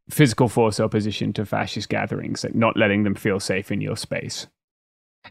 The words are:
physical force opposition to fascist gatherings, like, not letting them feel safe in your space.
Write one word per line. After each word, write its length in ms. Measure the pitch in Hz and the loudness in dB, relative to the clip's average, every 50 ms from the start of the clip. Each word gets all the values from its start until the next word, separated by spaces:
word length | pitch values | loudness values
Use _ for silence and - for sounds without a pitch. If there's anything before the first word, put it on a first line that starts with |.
| _ - | _ -2
physical 400 | - - 151 127 110 - 135 113 | 2 4 4 6 6 4 2 2
force 320 | - 131 117 113 107 - | 4 4 2 2 2 2
opposition 540 | 110 110 - 110 104 107 101 - 113 107 104 | 0 0 0 0 -2 -2 -2 -2 -4 -2 -2
to 100 | - 107 | -4 -4
fascist 460 | - - 107 104 101 - 110 104 - | -2 -2 -4 -4 -4 -6 -8 -6 -4
gatherings, 520 | 107 104 101 107 - - - - - - - | -4 -4 -4 -4 -4 -6 -6 -6 -6 -6 -6
like, 120 | - - | -4 0
not 240 | - 113 113 - - | 2 2 4 4 4
letting 240 | 110 104 98 104 107 | 4 4 4 4 2
them 120 | 104 95 | 0 0
feel 240 | - - 113 98 98 | 0 0 0 0 0
safe 320 | - - 98 95 - - | 0 -2 -2 -2 -4 -4
in 120 | 107 101 104 | -4 -4 -4
your 160 | 101 101 - | -4 -6 -6
space. 480 | - - - 87 - - - - - - _ _ _ _ _ _ _ _ _ _ _ _ _ _ - - | -8 -8 -8 -8 -8 -8 -10 -10 -12 -14 _ _ _ _ _ _ _ _ _ _ _ _ _ _ -20 -16